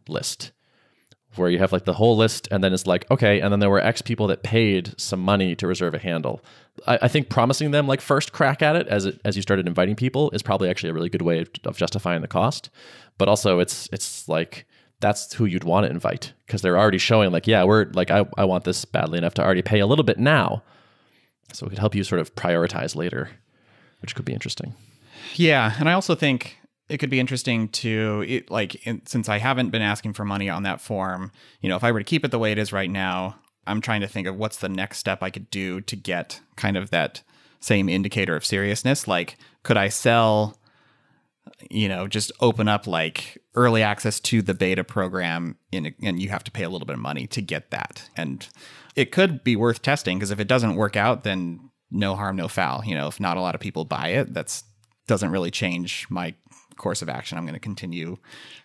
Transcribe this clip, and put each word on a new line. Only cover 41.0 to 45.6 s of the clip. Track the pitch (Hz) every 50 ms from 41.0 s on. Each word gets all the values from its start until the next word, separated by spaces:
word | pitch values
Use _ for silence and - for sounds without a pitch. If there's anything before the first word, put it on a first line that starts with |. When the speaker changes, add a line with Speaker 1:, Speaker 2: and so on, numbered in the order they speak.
| _ _ _ _ _ _ _ _ _ - - - - -
Speaker 2:
you | - 107 107 98
know, | 92 87 98 101
just | - 107 - - - -
open | 123 120 110 113 107 107
up, | 104 104 -
like, | 107 85 82 80 82 - - - - - - _ _ -
early | 123 123 120 113 110
access | 107 104 104 - - 110 101 -
to | - - 120 113
the | 95 98
beta | 92 - 95 92 92 92 90
program | - - 104 95 90 92 92 90 85 82 85 87 80 76 -